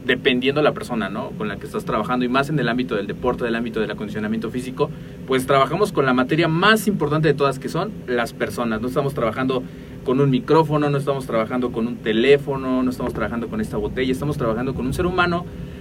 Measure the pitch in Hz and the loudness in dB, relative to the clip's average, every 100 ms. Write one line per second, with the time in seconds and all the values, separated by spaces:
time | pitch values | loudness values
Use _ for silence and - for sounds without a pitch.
0 | 123 120 131 123 127 147 139 110 - 117 | 0 2 2 2 2 2 2 0 -4 -4
1 | 95 107 - - 107 101 - 110 - 117 | -4 -4 -8 -6 -6 -6 -6 -6 -2 -2
2 | 107 123 123 135 139 151 117 120 127 107 | 0 0 0 0 0 0 0 0 -2 -2
3 | 101 - 123 123 120 117 120 110 104 104 | -4 -4 -2 0 -2 -2 -2 -2 -2 -4
4 | 107 107 107 110 113 123 127 - - - | -6 -4 -2 -2 -4 -6 -4 -2 -2 -4
5 | - - - 131 131 139 135 175 208 160 | -12 -10 0 0 4 2 2 2 0 2
6 | 135 127 127 156 165 160 202 214 214 160 | 2 2 2 2 2 4 4 4 2 0
7 | 147 156 151 143 139 131 123 160 208 - | 2 2 2 4 2 0 -4 -4 -4 -6
8 | - 120 117 - 110 110 117 110 123 147 | -2 -2 -2 -4 -4 -2 -2 -2 -2 -2
9 | 139 127 113 113 131 127 - - - - | -2 0 -2 0 0 0 -4 -12 -14 -8
10 | - 127 143 123 - 156 151 151 147 143 | 0 4 4 4 6 4 6 2 2 0
11 | 143 139 127 113 110 127 123 117 117 117 | 0 -2 0 -2 0 0 -2 0 -2 -2
12 | 117 107 131 143 143 131 131 127 127 120 | 0 4 6 6 4 -4 0 0 0 -2
13 | 120 117 104 117 113 110 107 113 104 127 | -4 -4 -4 -4 -4 -4 -4 -2 -4 -2
14 | 131 127 143 143 117 110 - - 127 139 | -2 0 -2 -2 0 0 -2 -2 -2 0
15 | 180 180 175 175 - - - - | 0 2 2 0 -4 -10 -12 -12